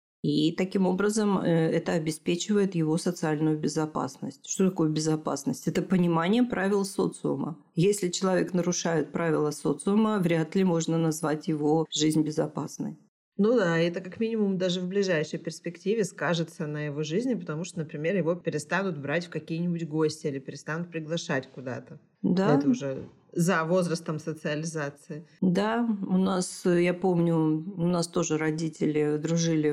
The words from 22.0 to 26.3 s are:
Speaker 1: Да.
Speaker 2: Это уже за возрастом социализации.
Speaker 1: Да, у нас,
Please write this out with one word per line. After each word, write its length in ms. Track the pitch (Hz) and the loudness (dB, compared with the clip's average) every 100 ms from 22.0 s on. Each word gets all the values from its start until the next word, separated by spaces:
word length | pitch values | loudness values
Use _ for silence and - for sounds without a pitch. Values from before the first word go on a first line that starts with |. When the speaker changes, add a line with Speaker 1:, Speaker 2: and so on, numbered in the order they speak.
| - _ | -20 _
Speaker 1:
Да. 340 | 196 180 190 147 | 0 2 4 4
Speaker 2:
Это 140 | 143 | 4
уже 400 | 123 139 135 - - _ - | 0 -2 -6 -10 -18 _ 0
за 280 | 170 165 | 2 2
возрастом 560 | 160 185 175 165 170 156 | 2 0 0 -2 -4 -6
социализации. 1040 | 165 156 160 151 160 160 143 143 - 151 170 _ | -6 -8 -4 -4 -4 -6 -6 -8 -14 -14 -14 _
Speaker 1:
Да, 460 | 185 180 208 226 233 208 190 | 0 2 2 0 0 -2 0
у 100 | 185 | 2
нас, 460 | 190 | 2